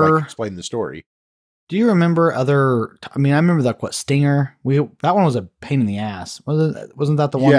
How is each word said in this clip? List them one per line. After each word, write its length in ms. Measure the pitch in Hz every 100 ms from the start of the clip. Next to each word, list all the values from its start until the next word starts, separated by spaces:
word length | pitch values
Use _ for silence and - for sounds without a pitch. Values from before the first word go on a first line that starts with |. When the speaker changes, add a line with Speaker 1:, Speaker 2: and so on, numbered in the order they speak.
Speaker 1:
like, 40 |
Speaker 2:
remember 200 | 156 156
Speaker 1:
explaining 320 | 151 - 107 90
the 60 |
story. 420 | - 117 85 71 - _ _ _ _ _ _
Speaker 2:
Do 80 | 185
you 120 | 233
remember 440 | 185 170 165 165
other 640 | 123 131 143 135 123 110 -
t-, 60 | -
I 60 | -
mean, 140 | 139
I 40 | 147
remember 260 | 175 170
that, 180 | 123 110
what, 100 | -
Stinger? 600 | - - 143 143 143 135 -
We, 140 | 131 139 135 -
that 120 | 151 196
one 80 |
was 100 | 170
a 80 | 120 92 _
pain 200 | - 139
in 60 | 107
the 120 | 101
ass. 420 | 107 95 90 - -
Wasn't, 500 | 156 156 - - -
wasn't 200 | 147 151
that 140 | 147
the 60 | 135
one 140 |
that, 60 | 135